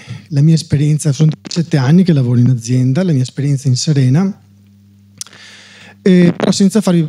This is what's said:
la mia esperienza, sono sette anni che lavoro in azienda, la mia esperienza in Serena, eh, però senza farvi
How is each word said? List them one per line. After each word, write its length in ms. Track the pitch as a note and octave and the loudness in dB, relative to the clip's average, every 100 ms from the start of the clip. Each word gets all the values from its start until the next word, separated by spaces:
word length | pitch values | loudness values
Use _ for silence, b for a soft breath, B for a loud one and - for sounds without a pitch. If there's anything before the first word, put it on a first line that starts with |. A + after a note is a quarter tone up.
| B B B | B B B
la 120 | C#3+ | 0
mia 140 | D#3 D#3+ | 2 2
esperienza, 580 | - C#3+ D3+ D3+ D#3 | 0 -2 0 0 -2
sono 180 | C3 D#3 - - | 0 0 -2 -8
sette 300 | F3 - D3+ | -8 -4 -2
anni 260 | C3 F3 | 2 2
che 100 | F#3 | 2
lavoro 260 | C#3+ A#2+ B2 | 0 0 2
in 100 | B2 | 2
azienda, 540 | B2 A2+ B2+ B2+ C3+ | 0 -2 -2 0 -2
la 100 | F#3+ | -2
mia 80 | C#3 | -2
esperienza 460 | B2+ - C#3+ C3+ C#3 | -4 -4 -4 -4 -2
in 100 | B2 | -2
Serena, 640 | D#3+ C#3+ B2+ D3 G3 - _ _ - - - - - - B B B B B B B B | -2 0 2 2 -2 -6 _ _ -20 -20 -20 -20 -20 -20 B B B B B B B B
eh, 320 | G3+ F3+ F3 - | 2 4 4 2
però 160 | - | -2
senza 300 | - G3 G#3+ | 0 0 0
farvi 260 | G3 E3+ | 0 -2